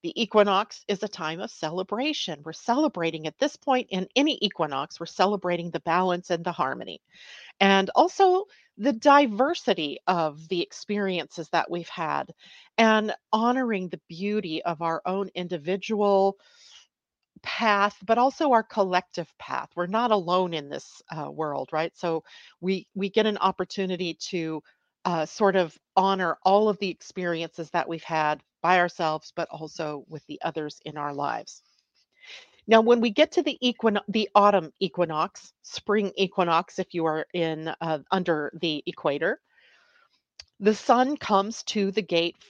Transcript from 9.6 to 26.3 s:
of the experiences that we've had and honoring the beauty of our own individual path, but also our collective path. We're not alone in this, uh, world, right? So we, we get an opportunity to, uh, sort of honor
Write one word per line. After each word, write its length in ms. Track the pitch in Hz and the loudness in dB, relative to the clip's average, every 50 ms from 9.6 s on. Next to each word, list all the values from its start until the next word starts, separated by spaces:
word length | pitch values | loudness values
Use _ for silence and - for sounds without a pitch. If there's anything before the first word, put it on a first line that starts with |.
| - - 196 - 156 147 143 - _ | 0 -2 0 0 -2 -6 -6 -4 _
of 420 | - 185 170 160 156 143 156 160 160 | 0 0 0 0 -2 -4 -8 -8 -6
the 120 | 190 175 | -4 -4
experiences 880 | - _ - - - - 208 208 202 190 185 170 143 - - - 156 _ | -4 _ -8 -18 -8 -6 -4 -2 -2 -2 -2 -4 -6 -8 -10 -12 -8 _
that 200 | - 165 - - | -2 -2 0 0
we've 200 | 170 175 165 - | -6 -8 -8 -10
had 420 | - 180 165 151 147 147 - - - _ - - - - - _ _ | -8 -6 -4 -4 -2 -4 -4 -8 -12 _ -20 -20 -20 -20 -20 _ _
and 380 | - 226 220 220 214 214 214 - _ _ _ - | 4 4 6 6 4 2 -2 -6 _ _ _ 0
honoring 560 | 220 226 240 247 262 254 233 220 190 185 175 | 2 2 2 0 0 0 -2 -2 -4 -4 -6
the 100 | - 160 _ | -10 -12 _
beauty 560 | _ 170 165 196 208 208 214 190 165 156 160 - | _ -12 -8 -6 -4 -4 -4 -4 -4 -8 -6 -4
of 200 | 170 170 147 170 | -6 -6 -4 -2
our 180 | 165 160 160 _ | -2 -4 -2 _
own 240 | 185 185 196 202 190 _ | -4 -4 -4 -6 -6 _
individual 1040 | 170 180 170 185 160 143 170 190 196 - - 220 202 208 202 196 190 190 196 196 _ _ _ _ _ - - - - _ _ _ _ _ _ _ _ _ _ _ - | -8 -6 -6 -8 -6 -4 -4 -4 -4 -4 -4 -2 0 2 4 4 4 4 2 0 _ _ _ _ _ -20 -20 -20 -20 _ _ _ _ _ _ _ _ _ _ _ -16
path, 560 | - - - - 226 220 202 202 196 208 - _ 190 | -12 -10 -4 0 2 2 4 4 2 0 -2 _ -2
but 140 | 185 226 233 | 0 2 2
also 320 | 240 277 - - 330 285 | 2 0 0 0 2 4
our 120 | 247 226 214 | 4 2 2
collective 680 | _ - 220 196 190 180 180 - _ - - 160 _ _ _ | _ -2 -2 0 2 0 -2 -2 _ -10 -10 -10 _ _ _
path. 300 | - - 135 127 - - _ | -12 -8 -8 -8 -8 -8 _
We're 120 | 170 175 | -6 -4
not 240 | 175 196 220 240 240 | -2 -2 -2 2 2
alone 420 | 220 202 170 170 180 185 185 175 165 | 2 2 2 2 2 2 2 0 -4
in 160 | 156 143 143 | -6 -8 -8
this, 320 | 143 143 - - - - _ _ | -10 -12 -12 -14 -20 -20 _ _
uh, 200 | 160 156 147 143 | -10 -10 -10 -8
world, 380 | 147 151 160 151 143 139 135 - | -6 -6 -4 -4 -4 -6 -6 -4
right? 200 | - 156 165 165 _ | -2 -4 -4 -4 _
So 260 | _ - 170 165 160 _ - - - - - _ _ | _ -4 -2 -2 -2 _ -10 -20 -20 -20 -20 _ _
we, 260 | 175 185 190 185 - _ _ | -4 -2 -2 -2 -4 _ _
we 160 | 190 196 190 | -6 -6 0
get 160 | - 220 214 | 2 2 2
an 120 | 220 208 | 2 0
opportunity 760 | - - 190 185 - 185 _ - 202 190 185 185 165 185 170 165 _ - - | 0 0 -2 0 -2 -8 _ -4 -6 -4 -4 -4 -4 -6 -6 -6 _ -10 -8
to, 320 | - 175 165 160 160 151 _ _ _ _ _ _ _ _ _ | -6 -6 -4 -6 -8 -10 _ _ _ _ _ _ _ _ _
uh, 200 | 180 175 160 156 | -4 -2 -2 -4
sort 300 | - - - 220 196 180 | -6 -2 2 2 2 4
of 200 | 190 180 160 - _ _ _ _ | 2 0 0 -6 _ _ _ _
honor 420 | 190 190 196 196 190 185 165 | 2 2 4 2 0 0 -2